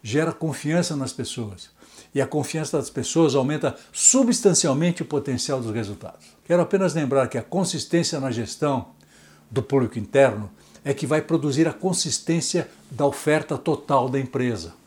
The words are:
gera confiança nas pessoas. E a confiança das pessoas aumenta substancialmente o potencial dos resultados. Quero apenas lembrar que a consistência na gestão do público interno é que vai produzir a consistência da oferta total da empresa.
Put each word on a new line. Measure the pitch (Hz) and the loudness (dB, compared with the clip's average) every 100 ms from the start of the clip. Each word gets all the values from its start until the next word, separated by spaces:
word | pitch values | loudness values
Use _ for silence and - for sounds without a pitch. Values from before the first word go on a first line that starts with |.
gera | 110 135 160 | -2 -2 -2
confiança | - 160 139 147 165 175 | -2 -6 -4 0 0 0
nas | 147 131 | -4 -6
pessoas. | - 123 - 107 95 - _ - - - | -6 -8 -8 -8 -10 -20 _ -20 -20 -6
E | 139 | -2
a | 131 | -2
confiança | 151 135 160 147 156 | -2 -4 -6 -2 -4
das | - | -4
pessoas | - 120 165 160 | -6 -2 4 4
aumenta | 135 131 151 147 - - | 4 0 0 -2 -4 -14
substancialmente | - - 262 247 - 202 170 160 135 175 170 | 0 2 4 4 4 4 4 2 2 0 -2
o | - | -2
potencial | 147 143 123 - 135 | -4 -2 -4 -4 -4
dos | 123 | -4
resultados. | 110 101 98 85 - - _ | -4 -6 -10 -14 -18 -20 _
Quero | - 175 | 0 2
apenas | 170 196 185 | 4 2 2
lembrar | 151 139 135 127 | 0 2 2 2
que | 127 | -2
a | |
consistência | - 180 180 165 - 170 165 151 | -4 -2 -2 -2 0 0 0 -2
na | 135 | -4
gestão | 117 107 - 151 131 - - - - - - _ | -4 -6 -2 0 0 -4 -18 -20 -20 -20 -20 _
do | 123 | -6
público | - 139 117 117 | 0 2 2 -4
interno | 101 135 135 107 104 - - - | 0 6 6 4 -10 -14 -20 -12
é | 143 | -6
que | 139 143 | -4 0
vai | 151 | -2
produzir | 156 165 143 135 160 | 0 0 0 2 0
a | |
consistência | - 185 175 165 - - 165 - 175 - - - | 0 -2 -2 -2 -4 -2 -2 0 -2 -4 -12 -16
da | 123 | -2
oferta | 143 139 - 156 151 135 | 0 0 0 0 0 -4
total | - 143 - 139 127 | -2 -2 2 2 2
da | 135 | -2
empresa. | 127 131 123 107 85 - | -2 -2 -2 -2 -8 -18